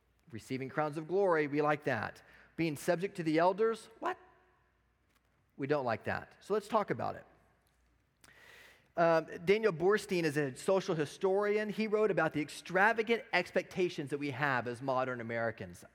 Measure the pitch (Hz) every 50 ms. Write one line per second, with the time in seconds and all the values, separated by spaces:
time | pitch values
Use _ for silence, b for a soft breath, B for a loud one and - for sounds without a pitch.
0 | _ _ _ _ _ - - 107 - - 131 127 135 127 - 156 151 151 143 165
1 | 156 156 175 196 202 185 165 156 151 143 139 151 147 147 151 147 - 143 127 107
2 | 95 92 - - - B B B B B B B 165 165 143 - - 180 175 170
3 | 190 196 - - 165 160 151 160 170 180 196 196 220 226 226 214 - - - -
4 | - 349 370 - - - - _ _ _ _ _ _ _ _ _ _ _ _ _
5 | _ _ _ _ _ _ _ _ _ _ _ - 143 135 151 147 127 120 110 104
6 | - 113 - - - - - - - - 196 214 208 - - 220 202 - 139 113
7 | 104 101 - - - - _ _ _ _ _ _ _ _ _ _ _ _ _ _
8 | _ _ _ _ - - B B B B B B B B B B B B B 165
9 | 170 170 165 160 156 - - - 170 175 202 226 220 214 175 151 170 190 208 208
10 | - - 190 175 165 156 135 151 147 135 127 - - - 190 190 185 196 170 160
11 | 147 - - - 196 190 190 202 208 208 208 214 214 208 180 - 220 214 202 214
12 | 214 202 175 160 160 156 - 147 151 147 - - - - 170 185 196 226 233 220
13 | 226 220 233 214 - - - 180 180 - - 190 156 - - 190 180 175 - -
14 | 147 131 147 139 143 143 127 120 151 143 131 123 113 123 120 113 135 135 131 127
15 | 131 127 127 120 113 113 117 117 117 113 110 - 101 87 87 - - -